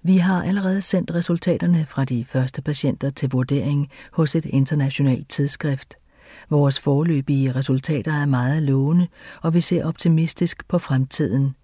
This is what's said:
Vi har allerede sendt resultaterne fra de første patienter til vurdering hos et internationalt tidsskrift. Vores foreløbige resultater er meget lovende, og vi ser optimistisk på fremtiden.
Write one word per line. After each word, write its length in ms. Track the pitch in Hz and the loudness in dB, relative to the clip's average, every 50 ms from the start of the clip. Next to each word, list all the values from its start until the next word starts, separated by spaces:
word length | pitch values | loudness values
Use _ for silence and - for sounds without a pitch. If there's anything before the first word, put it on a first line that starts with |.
| - | 2
Vi 140 | 170 190 | 4 4
har 260 | 185 175 185 190 175 - | 4 4 2 2 0 0
allerede 380 | - 190 202 190 185 190 196 | -2 -2 -2 0 -2 -2 0
sendt 320 | 196 - - 180 - - 170 | 0 0 0 0 0 0 -2
resultaterne 720 | 170 170 - 170 170 - 180 170 - - 175 175 160 156 | -2 0 0 -2 0 0 -2 -2 0 2 2 2 2 0
fra 200 | - - - 135 | -2 -2 -4 -2
de 200 | 131 131 117 120 | -2 -2 -4 -4
første 360 | - - 131 131 131 - - | -2 -2 -2 -2 -2 -4 -6
patienter 480 | 135 151 147 - - 139 123 - - 139 | -6 -4 -4 -2 -2 -2 -2 -2 -4 -6
til 200 | 139 - - 127 | -4 -2 -4 -2
vurdering 600 | 135 127 127 - 139 139 110 143 143 143 143 139 - - - - | 0 -2 0 0 -2 -2 0 0 0 -2 -2 -4 -8 -20 -20 -8
hos 240 | - - 160 147 - | -2 0 0 2 0
et 100 | 165 156 | -2 -2
internationalt 840 | - - 139 135 - 151 147 139 135 - - 139 135 127 - 151 _ | 0 0 0 2 2 0 0 0 -2 0 0 2 2 2 0 -2 _
tidsskrift. 640 | - - 143 143 - - - 151 139 135 - _ - _ _ _ _ _ _ - - - - - | -2 -2 -2 -2 -2 -4 -4 -4 -4 -4 -6 _ -20 _ _ _ _ _ _ -20 -20 -20 -6 0
Vores 300 | 151 147 143 139 135 - | 2 2 2 2 0 0
foreløbige 720 | - 147 139 139 160 170 160 139 135 - 143 139 135 131 | 0 0 2 2 2 2 0 0 0 0 0 2 2 0
resultater 640 | 127 139 135 - 131 131 135 - 156 135 - 160 156 | 0 -2 0 0 0 -2 0 -2 -4 -2 -2 -2 -2
er 120 | 147 143 | 0 0
meget 380 | 143 135 123 123 131 143 160 151 | 2 2 2 2 0 0 0 0
lovende, 440 | 139 135 135 135 143 165 175 180 170 _ - - - - - | 2 2 2 2 4 4 2 2 0 _ -18 -20 -20 -18 -6
og 120 | - 165 160 | -2 0 2
vi 80 | 175 | 2
ser 240 | 170 - 180 165 - | 2 2 0 0 -2
optimistisk 800 | 160 165 - - 170 165 160 160 160 - - 180 175 - - - | -4 -6 0 2 2 4 4 2 0 -2 -2 -2 -2 -2 -8 -8
på 120 | _ - 175 | _ -4 -4
fremtiden. 760 | - - 139 131 131 131 - - 151 98 104 135 139 139 131 _ | -2 0 0 0 0 -2 -2 -2 0 0 2 0 0 0 -2 _